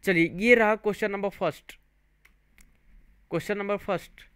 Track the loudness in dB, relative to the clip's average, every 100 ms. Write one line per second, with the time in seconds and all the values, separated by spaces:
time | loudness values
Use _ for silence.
0 | 0 2 2 0 4 6 6 2 -2 -4
1 | -4 -4 -6 -2 -4 -4 _ -20 _ _
2 | _ _ _ _ _ _ -20 _ _ -20
3 | -20 _ _ -8 -4 -6 -4 -6 -4 -6
4 | -6 -20 -20